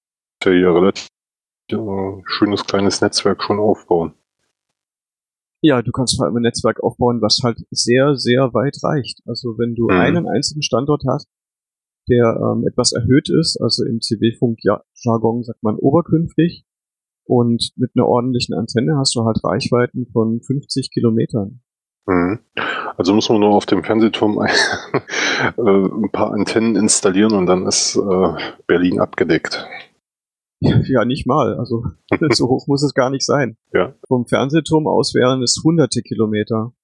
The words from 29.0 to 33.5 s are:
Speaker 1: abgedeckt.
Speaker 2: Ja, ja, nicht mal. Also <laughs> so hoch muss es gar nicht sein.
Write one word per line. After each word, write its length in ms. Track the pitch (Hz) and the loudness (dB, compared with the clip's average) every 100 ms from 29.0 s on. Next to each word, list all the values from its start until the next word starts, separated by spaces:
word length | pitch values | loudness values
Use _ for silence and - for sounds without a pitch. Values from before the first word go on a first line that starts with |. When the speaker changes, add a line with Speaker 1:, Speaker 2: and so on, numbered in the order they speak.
Speaker 1:
abgedeckt. 640 | 92 - 82 80 - - - - - _ _ _ _ _ _ _ | -2 -2 0 0 -2 -10 -12 -18 -20 _ _ _ _ _ _ _
Speaker 2:
Ja, 180 | 147 - - | 2 2 2
ja, 160 | 127 | 0
nicht 240 | 113 131 127 | 0 -2 0
mal. 320 | 147 110 87 | 2 0 -2
Also 240 | 120 117 120 - _ | -4 -6 -6 -12 _
<laughs> 220 | - 156 | 0 2
so 160 | 117 131 | 2 2
hoch 200 | 127 - | 0 0
muss 160 | 139 | 0
es 100 | 143 | 0
gar 160 | - 131 | 0 0
nicht 160 | 135 - | -2 0
sein. 320 | 139 123 | 0 0